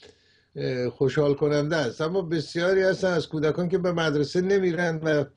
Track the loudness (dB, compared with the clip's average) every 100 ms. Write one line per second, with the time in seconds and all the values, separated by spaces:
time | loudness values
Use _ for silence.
0 | -20 _ _ _ _ -8 -6 -2 -4 0
1 | 0 2 2 2 0 0 0 0 -2 -2
2 | -4 -2 -2 -4 -4 -2 2 4 2 2
3 | 0 0 -2 -2 -2 0 0 0 0 0
4 | 0 0 0 0 2 2 2 2 0 0
5 | 0 0 0